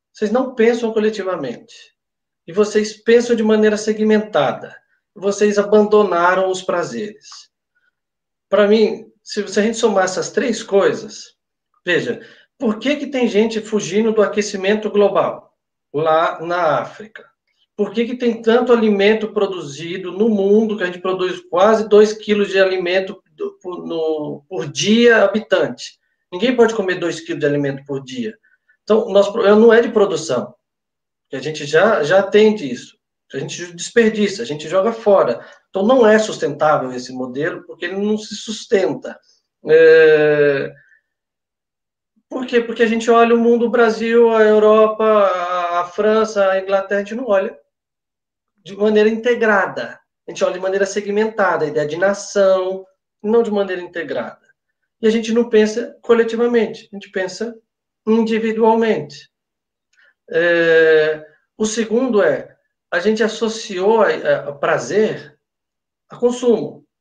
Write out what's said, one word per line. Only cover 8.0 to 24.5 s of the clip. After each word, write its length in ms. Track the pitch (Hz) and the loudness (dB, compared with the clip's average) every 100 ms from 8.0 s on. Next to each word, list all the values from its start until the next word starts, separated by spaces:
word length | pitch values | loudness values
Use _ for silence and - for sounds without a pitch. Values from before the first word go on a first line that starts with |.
| _ _ _ _ _ | _ _ _ _ _
Pra 200 | 196 202 | 2 4
mim, 440 | 220 208 - - _ | 4 2 -2 -12 _
se, 240 | - - 190 | -14 -10 -6
se 120 | - | -2
a 40 | |
gente 140 | 214 233 | -2 0
somar 280 | 233 196 185 | -2 0 -2
essas 260 | 175 151 | -2 -6
três 300 | - 269 214 | -4 -4 -4
coisas, 720 | - 196 170 110 - - - _ _ _ _ _ | -2 0 2 -2 -8 -18 -20 _ _ _ _ _
veja, 380 | - 165 123 107 - - _ - | -4 -2 -2 -8 -12 -20 _ -6
por 220 | 240 214 | -4 -4
que 160 | 262 294 | -4 -4
que 120 | 285 | -4
tem 200 | 262 240 | -4 -2
gente 320 | 190 226 220 | 0 0 -2
fugindo 520 | 208 208 151 196 226 | -6 -6 -4 -2 0
do 80 | 220 | 2
aquecimento 680 | 196 208 208 196 190 214 214 | 0 0 -6 -4 -2 -2 0
global 640 | 202 196 175 123 - - _ _ _ _ | 0 2 2 -2 -4 -14 _ _ _ _
lá 480 | 143 160 160 170 160 | -4 0 2 0 -4
na 380 | 165 175 165 135 | -6 -2 0 -2
África? 460 | 110 - 107 - - _ _ _ _ - | -4 -12 -20 -20 -20 _ _ _ _ -8
Por 160 | 202 | -6
que 140 | 226 233 | -4 -4
que 100 | 254 | -4
tem 260 | 240 220 | -4 -2
tanto 300 | 220 233 247 | 2 2 4
alimento 640 | 233 214 202 202 220 214 | 2 2 2 2 2 -2
produzido 800 | 208 196 180 147 139 165 190 180 | -4 -4 -4 -10 -12 -10 -10 -8
no 160 | 180 226 | -2 0
mundo, 480 | 208 196 208 220 202 | 0 2 2 2 -2
que 60 | |
a 20 | 180 | -6
gente 160 | 180 | -6
produz 400 | 190 185 185 175 - | -6 -4 -4 -6 -6
quase 400 | 170 202 220 214 | 2 2 2 4
dois 240 | 208 214 | 6 6
quilos 340 | 214 - 208 196 | 2 -4 -2 0
de 120 | 190 | 2
alimento 640 | 190 185 175 185 190 - _ | 2 0 -2 -2 -4 -8 _
do, 260 | - 135 - | -12 -12 -12
por, 240 | 180 175 165 | -14 -12 -8
no, 600 | 165 160 156 147 147 | -6 -4 -4 -6 -12
por 200 | - | -12